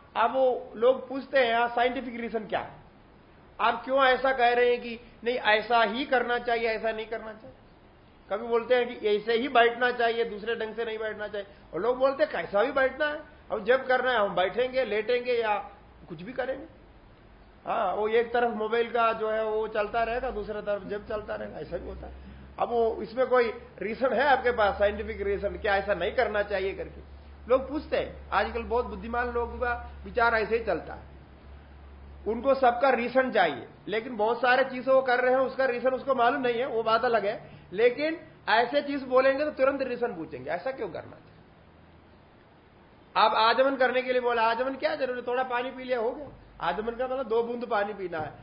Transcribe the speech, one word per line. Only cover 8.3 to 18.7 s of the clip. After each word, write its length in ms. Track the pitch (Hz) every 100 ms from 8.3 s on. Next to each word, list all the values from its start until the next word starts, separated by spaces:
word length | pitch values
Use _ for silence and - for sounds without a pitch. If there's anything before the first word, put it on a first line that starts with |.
कभी 160 | 202 233
बोलते 280 | 233 226
हैं 260 | 247 233 240
कि 80 | 214
ऐसे 240 | 208 214
ही 160 | 226 277
बैठना 420 | 247 233 233 247
चाहिए, 340 | 240 233 233
दूसरे 320 | 226 202 208 226
ढंग 180 | 220
से 100 | 214
नहीं 140 | 226 220
बैठना 300 | 220 202 208
चाहिए। 180 | 202 196 - -
और 60 | 160
लोग 180 | 226 254
बोलते 260 | 269 277
हैं, 80 | 302
"कैसा 320 | 202 - 202
भी 80 | 247
बैठना 340 | 269 262 262 302
है, 160 | 302 - - -
अब 120 | 220
जब 220 | 202 262 262
करना 240 | 254 247
है 60 | 240
हम 160 | 202
बैठेंगे, 500 | 180 190 190 254 254
लेटेंगे 480 | 254 208 214 247 247
या 220 | 240 220 202 - - - - -
कुछ 140 | 165
भी 100 | 190
करेंगे।" 440 | 262 247 269 320 - - - - - - - - - 151
हाँ, 280 | 214 196
वो 140 | 190 214
एक 240 | 226 233
तरफ 220 | 240 240
मोबाइल 360 | 214 214